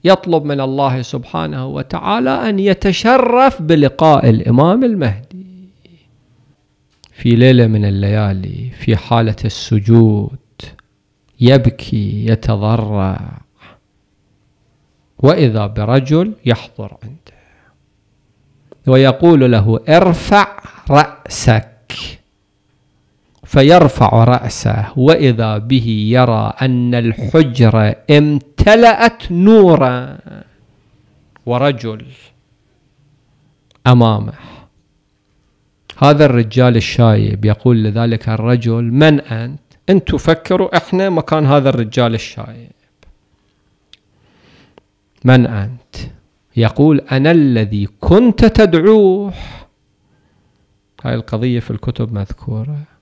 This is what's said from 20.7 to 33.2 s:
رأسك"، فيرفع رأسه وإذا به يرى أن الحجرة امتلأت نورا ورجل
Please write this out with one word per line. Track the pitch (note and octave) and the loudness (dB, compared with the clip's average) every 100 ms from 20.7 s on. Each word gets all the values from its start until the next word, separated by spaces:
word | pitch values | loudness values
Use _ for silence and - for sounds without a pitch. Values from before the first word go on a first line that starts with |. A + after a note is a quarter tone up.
| - - | -18 0
رأسك"، | C#3 D3+ - - - - A2 - _ _ - - - _ _ _ _ _ _ _ _ _ _ _ _ | 0 0 -6 -14 -4 0 0 -2 _ _ -16 -16 -20 _ _ _ _ _ _ _ _ _ _ _ _
فيرفع | - C#3+ C#3 F3 D3 - G#2 A2+ | -2 2 6 6 4 2 2 4
رأسه | A#2 B2+ A2+ - A2+ G#2+ G#2 C#3 | 2 0 -4 -6 -6 -4 -6 0
وإذا | C3 D#3+ C3+ A2+ A2 G#2+ | 2 4 2 0 -4 -4
به | A2+ C3 A2+ G#2+ G#2+ | -2 -2 -2 -4 0
يرى | B2 B2 A2 G#2+ - | 0 2 0 -4 -4
أن | C3 B2 B2 B2 | -4 -2 -2 -2
الحجرة | A#2 A2+ A#2 D#3+ C#3+ A#2 A2+ A2+ G#2+ - - | -2 -4 0 2 2 2 2 4 0 -4 0
امتلأت | D3 D3+ C#3+ - - G3+ A3+ A#3 G#3+ A3+ A#3 - | 2 2 -2 -6 0 2 4 4 2 -2 -2 -8
نورا | F3 G3 A3 F#3 D3+ C3 B2 C3 C#3+ - - - _ _ _ _ _ _ _ _ _ - | 2 4 6 6 4 0 -4 -10 -18 -20 -20 -20 _ _ _ _ _ _ _ _ _ -6
ورجل | B2 C#3+ B2+ A#2 G#2+ A#2+ C3 _ _ _ _ _ _ _ _ _ _ | -2 -2 -4 -10 -14 -18 -20 _ _ _ _ _ _ _ _ _ _